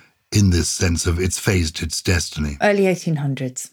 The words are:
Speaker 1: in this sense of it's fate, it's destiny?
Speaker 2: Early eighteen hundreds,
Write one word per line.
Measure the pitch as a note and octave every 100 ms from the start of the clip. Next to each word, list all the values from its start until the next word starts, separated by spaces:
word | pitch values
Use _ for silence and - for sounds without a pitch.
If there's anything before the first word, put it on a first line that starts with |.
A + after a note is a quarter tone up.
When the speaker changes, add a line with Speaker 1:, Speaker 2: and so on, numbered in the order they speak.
| _ _ _
Speaker 1:
in | G#2 G2+
this | F2 D#2
sense | - G2 E2 -
of | E2+
it's | F2+ -
fate, | - F#2+ D#2+ -
it's | E2+ -
destiny? | - F2 - - D2 C#2+
Speaker 2:
Early | G#3 G3+ F#3+
eighteen | F3 - D#3
hundreds, | C#3+ C3+ C3 B2+ -